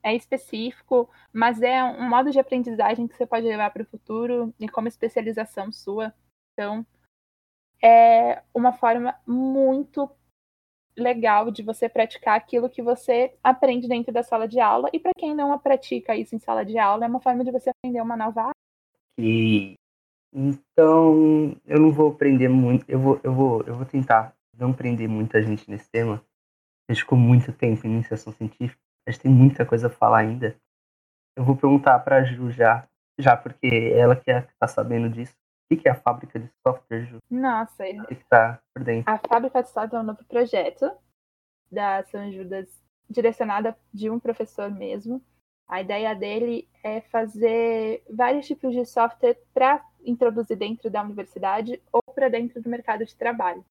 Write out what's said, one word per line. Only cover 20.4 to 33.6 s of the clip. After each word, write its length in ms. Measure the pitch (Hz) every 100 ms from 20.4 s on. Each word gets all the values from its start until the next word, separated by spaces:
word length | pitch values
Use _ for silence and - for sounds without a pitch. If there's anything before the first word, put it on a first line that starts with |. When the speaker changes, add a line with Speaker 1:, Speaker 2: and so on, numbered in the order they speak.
| 139 139 _ - 160 160 165 156 156 151 151 -
Speaker 2:
eu 140 | - 147
não 120 | 156
vou 200 | 147 151
aprender 380 | 147 143 131 127
muito, 360 | 131 123 123 -
eu 100 | 135
vou, 200 | 135 -
eu 100 | 131
vou, 280 | 131 135 113
eu 120 | 117
vou 100 | 120
tentar 500 | 131 139 131 113 113 _ _ _
não 160 | 127
prender 340 | 127 123 117 113
muita 340 | 110 110 110
gente 280 | 110 107 -
nesse 200 | 104 _
tema. 340 | 117 113 107 _ _ _ _ _ _ -
A 40 |
gente 80 | 113
ficou 140 | - 127
muito 340 | 120 123 127
tempo 320 | - 120 110
em 60 | 110
iniciação 420 | 113 113 107 -
científica, 460 | - 107 _ 123 - _ _ -
a 40 |
gente 100 | 120
tem 100 | 135
muita 340 | 127 135 139
coisa 220 | 117 117 120
a 40 |
falar 280 | - 113 113
ainda. 360 | 107 123 113 - _ _ _ _ _ _ _
Eu 80 | -
vou 120 | 127
perguntar 440 | 135 139 139 139 127
pra 240 | - 135
Ju 260 | 127 123 123
já, 360 | 123 113 117 - _ _ -
já 180 | 135 -
porque 300 | 123 -